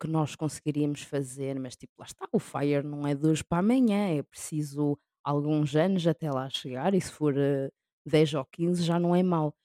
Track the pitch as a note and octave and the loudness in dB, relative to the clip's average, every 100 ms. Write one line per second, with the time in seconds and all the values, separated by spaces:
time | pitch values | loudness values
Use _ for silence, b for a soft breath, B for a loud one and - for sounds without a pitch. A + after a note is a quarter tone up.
0 | E3 D#3+ D3+ - D#3 - D3+ D3 D3 C#3+ | -2 0 0 -2 -6 -4 -4 0 0 -2
1 | - C#3+ C3 C3+ C3+ C3+ C3 - - - | -4 -6 -4 -6 -6 -6 -8 -12 -20 -18
2 | - - F#4+ G3 - C#3 C#3+ C#3+ D3 D3 | -20 -16 -6 -4 -4 -2 0 0 -2 -4
3 | C#3+ C#3 D#3 D3+ - E3+ G3+ C4 A#3 G3+ | -2 2 2 2 0 0 2 4 4 2
4 | G3+ D3+ - - - D#3 D3 C#3 D3 C#3+ | 0 -2 -4 -12 -8 -4 -4 -2 0 -2
5 | _ _ - D3 D3 D3+ D3+ D3+ F#3 F#3+ | _ _ -2 0 0 0 2 2 2 2
6 | E3 D#3 D#3 C3 C3+ - C#3 B2+ E3 F#3+ | 0 0 -2 -4 -4 -8 -8 -4 0 0
7 | - - D3+ C#3 C#3 C#3 C3+ - _ _ | 0 -2 0 2 2 0 -2 -8 _ _
8 | - D3+ D#3 D3 - - E3+ F3 E3+ F3 | 0 2 4 0 -6 -4 0 0 0 2
9 | F3 F3 F#3 E3 D3+ - | 4 4 4 2 0 -4